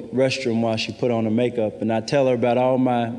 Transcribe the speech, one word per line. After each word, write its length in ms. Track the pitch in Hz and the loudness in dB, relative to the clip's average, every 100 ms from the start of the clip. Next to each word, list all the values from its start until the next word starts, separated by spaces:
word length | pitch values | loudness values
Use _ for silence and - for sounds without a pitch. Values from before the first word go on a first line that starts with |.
| - | -2
restroom 460 | 123 131 131 120 113 | 0 0 0 -2 0
while 160 | 113 110 | 0 -2
she 160 | - | -4
put 180 | - 127 | -4 -2
on 140 | 117 | 0
her 60 | 113 | 0
makeup, 500 | 110 123 117 107 - | 0 0 0 -2 -2
and 100 | 110 | -2
I'd 140 | 113 110 | -2 0
tell 200 | 143 131 | 2 2
her 80 | |
about 240 | 123 120 120 | 2 2 2
all 180 | 127 131 | 2 2
my 300 | 127 120 117 | 2 0 -2